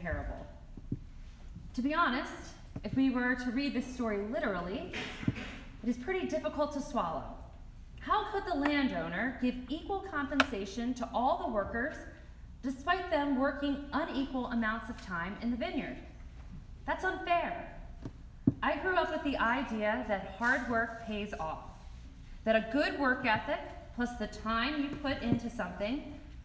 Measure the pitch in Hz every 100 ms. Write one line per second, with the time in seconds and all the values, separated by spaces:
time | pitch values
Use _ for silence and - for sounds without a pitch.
0 | 170 143 - - - - - - - -
1 | - - - - - - - - 269 320
2 | 320 254 339 - - - - - - 262
3 | 269 247 247 254 254 233 285 233 247 247
4 | 226 202 208 302 262 180 175 247 370 -
5 | - - - - - - - - 233 233
6 | 370 370 285 311 302 294 285 277 - 226
7 | 170 151 - - - - - - - -
8 | - 415 403 392 403 294 285 294 254 175
9 | 165 180 254 254 247 254 - 320 - 392
10 | 381 294 269 285 262 202 202 240 240 240
11 | 233 220 262 349 339 214 196 226 294 -
12 | - - - - - - 262 - 349 370
13 | 359 302 285 262 277 277 285 269 - 262
14 | 339 254 262 262 240 240 220 233 240 -
15 | - 175 185 202 233 240 349 320 - -
16 | - - - - - - - - 277 -
17 | 370 370 349 349 247 175 - - - -
18 | - - - - - - 247 311 370 349
19 | 311 311 302 247 226 262 220 220 208 240
20 | 220 196 196 - 240 269 240 226 233 -
21 | 208 208 208 - 156 - - - - -
22 | - - - - 220 220 220 277 359 277
23 | 269 254 247 220 277 330 - - - -
24 | 240 240 208 - 220 226 254 302 285 -
25 | 269 277 240 240 233 - 180 180 208 285
26 | - - - -